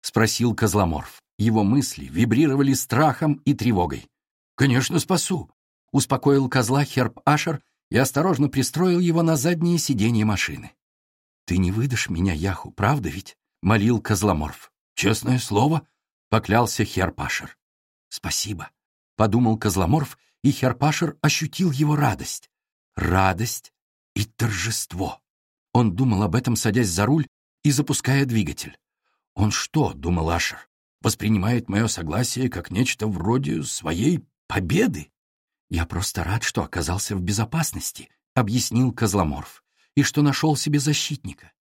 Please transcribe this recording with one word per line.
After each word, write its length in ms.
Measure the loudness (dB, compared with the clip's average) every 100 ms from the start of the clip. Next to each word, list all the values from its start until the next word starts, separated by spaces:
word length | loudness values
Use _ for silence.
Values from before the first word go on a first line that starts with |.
| -4
спросил 480 | 0 2 2 0
козломорф. 640 | 2 2 2 2 -2 -8 -20 _ _
Его 260 | 0 2
мысли 400 | 4 2 0 -8 -8
вибрировали 680 | 0 2 4 4 4 2
страхом 640 | 2 0 2 2 2 -2 0
и 100 | 0
тревогой. 540 | 0 2 2 0 -4 -12 _ _ _ _
«Конечно, 440 | 0 2 2 2 -2
спасу», 520 | 0 -2 -2 -6 -8 _ _ _ _
успокоил 560 | 0 2 2 4 4 4
козла 360 | 0 2 0
Херп 360 | 0 0 -2 -2
Ашер 360 | 0 0 0 -6 _ _ _
и 80 | 0
осторожно 500 | 2 2 0 2 0
пристроил 520 | 0 -2 0 2 2
его 220 | 2 2
на 140 | 2 2
заднее 420 | 0 0 2 0
сиденье 460 | 0 0 2 2
машины. 480 | 2 0 -2 -6 -14 _ _ _ _ _ _ _
«Ты 140 | -2 0
не 140 | 2
выдашь 360 | 0 -2 -2 -4
меня 240 | 0 0
Яху, 380 | 0 -4 -4 -10
правда 380 | -2 0 0 -2
ведь?» 280 | -8 -14 -20 _ _
молил 380 | 0 2 4 0
козломорф. 720 | 0 0 2 0 -2 -8 -20 _ _
«Честное 440 | -2 0 0 0 -2
слово», 480 | 0 2 2 0 -4 _ _ _ _
поклялся 540 | -2 2 2 2 0
Херп 360 | -2 0 -2 -4
Ашер. 380 | -6 -6 -8 -20 _ _ _ _ _
«Спасибо», 640 | -10 -6 -6 -6 -8 -12 _ _ _ _ -2
подумал 420 | 2 4 2 2
козломорф, 600 | 0 0 2 2 0 -10 _ _
и 100 | 0
Херп 320 | 2 0 0
Ашер 340 | 0 0 -4 -2
ощутил 500 | -2 0 -4 -2 -2
его 240 | 2 0 2
радость. 520 | 0 -2 -6 -12 _ _ _ _ _
Радость 760 | -4 0 2 2 2 -4 -6 -14 _ _ _ _
и 100 | -6
торжество! 960 | -6 _ -4 -2 -4 -4 -6 -6 -8 -8 _ _ _ _ _
Он 220 | 2 2
думал 280 | 2 2 2
об 140 | 2 0
этом, 200 | 0 0
садясь 320 | 0 0 0
за 160 | 0 2
руль 200 | 2 0 _ _ _
и 80 | 0
запуская 540 | 0 0 -2 0 0
двигатель. 540 | 2 0 -2 -6 -12 -16 _ _ _ _ _
«Он 160 | -2 -2
что, 420 | 0 -2 0 -2
думал 380 | -2 -2 0 0
Ашер, 360 | -2 -4 -8 -20 _ _ _
воспринимает 680 | -4 -2 0 0 2 -2 0
мое 200 | 0 0
согласие 600 | -2 -4 -4 -4 -2 -4
как 220 | -4 -6
нечто 360 | -2 -2 -2 -4
вроде 560 | -2 0 0 0 -4
своей 640 | -6 -8 -6 0 0 0 -4 _ _
победы?» 640 | -4 0 2 2 -2 -12 _ _ _ _ _ _
«Я 160 | -4
просто 400 | -2 -4 -6 -4
рад, 180 | -4 -2
что 200 | -2 -4
оказался 520 | -4 -4 -4 -4 -4
в 60 | -4
безопасности», 880 | -2 -2 -2 -2 -4 -4 -10 -12 -20 _ _
объяснил 580 | -2 0 0 0 2 0
козломорф, 680 | 2 0 2 0 -2 -10 -18 _ _ _
«и 80 | 0
что 200 | 0 2
нашел 340 | 2 2 0 0
себе 220 | 0 0
защитника. 760 | 0 -2 -2 -8 -10 -14 -20 _